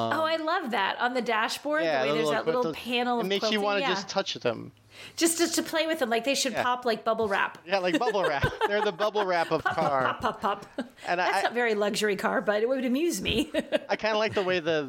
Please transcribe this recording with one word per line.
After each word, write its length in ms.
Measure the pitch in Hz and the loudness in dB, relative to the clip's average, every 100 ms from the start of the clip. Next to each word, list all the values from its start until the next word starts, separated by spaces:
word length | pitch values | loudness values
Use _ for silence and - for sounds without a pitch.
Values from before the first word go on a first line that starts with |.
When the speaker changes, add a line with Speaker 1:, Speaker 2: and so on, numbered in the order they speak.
| 113 | 0
Speaker 1:
Oh, 100 | 302 | 0
I 140 | 320 330 | 0 0
love 340 | 311 370 285 | 0 -2 -2
that. 260 | 214 190 - | 0 0 0
On 140 | 240 | -2
the 80 | 254 | -2
dashboard, 640 | 233 220 233 - - 202 | 0 0 0 -4 -2 0
Speaker 2:
yeah, 160 | 165 139 | 2 2
Speaker 1:
the 40 | 131 | 2
way 20 | |
Speaker 2:
the 40 | 151 | 2
Speaker 1:
there's 100 | 156 | 2
Speaker 2:
little 40 | 147 | 2
Speaker 1:
that 20 | 160 | 2
little 140 | 247 | 2
Speaker 2:
quilted, 180 | 160 151 | 0 -2
Speaker 1:
panel 380 | 226 247 247 240 | -2 0 2 0
of 60 | 190 | 0
Speaker 2:
it 40 | |
makes 140 | 196 220 | 0 2
you 80 | 214 | 2
Speaker 1:
quilting, 40 | |
Speaker 2:
wanna 160 | 208 202 | 2 2
Speaker 1:
yeah. 80 | 254 | 2
Speaker 2:
just 180 | 196 190 | -2 -2
touch 240 | 196 190 - | -2 -2 -2
them. 360 | 123 113 117 - - - - - | -2 -2 -8 -16 -20 -20 -14 0
Speaker 1:
Just, 220 | 330 330 | 0 2
just 180 | 330 320 | 0 0
to 80 | |
play 240 | 320 320 320 | -2 -2 0
with 120 | 320 | 0
them. 100 | 240 | 0
Like, 160 | 233 254 | 0 2
they 100 | 269 | 0
should 160 | 262 | 0
Speaker 2:
Yeah. 120 | - | 0
Speaker 1:
pop 200 | 247 247 | 0 0
like 220 | 247 220 233 | 0 0 0
bubble 240 | 220 214 | 0 0
wrap. 280 | 196 - - 170 | 0 0 -4 -2
Speaker 2:
Yeah, 120 | 190 | 0
like 180 | 180 - | 2 2
bubble 240 | 240 202 | 2 2
wrap. 220 | 160 143 - - | 0 2 -2 0
Speaker 1:
<laughs> 100 | 214 | 0
Speaker 2:
They're 140 | 208 | 2
the 100 | 208 | 0
bubble 340 | 165 214 208 190 | 0 -2 0 0
wrap 240 | 175 165 | 0 2
of 140 | 160 | 0
Speaker 1:
Pop, 120 | - 165 | 0 0
pop, 140 | 151 | 0
Speaker 2:
car. 140 | 135 | 2
Speaker 1:
pop, 180 | 127 - | 0 0
pop, 200 | 220 - | -4 -2
pop. 240 | 208 202 - - 240 - - | -4 -4 -8 -10 -12 -10 -4
Speaker 2:
And 120 | 175 | 0
Speaker 1:
That's 160 | 240 294 | 2 2
Speaker 2:
I, 40 | |
Speaker 1:
not 100 | 403 | 0
very 200 | 233 233 | 0 0
luxury 440 | 208 208 185 208 196 | 2 0 2 0 0
car, 240 | 214 202 | 0 0
but 200 | 214 208 | 0 2
it 60 | 226 | 2
would 160 | 269 | 0
amuse 380 | 247 254 339 202 | 0 0 0 0
me. 280 | - 214 - 302 - | 0 0 0 -4 -2
<laughs> 200 | 285 - | -4 -2
Speaker 2:
I 60 | 196 | -2
kinda 220 | 214 214 | 0 0
like 160 | 214 | 2
the 100 | 208 | 0
way 160 | 185 185 | 0 0
the, 220 | 156 160 | 2 0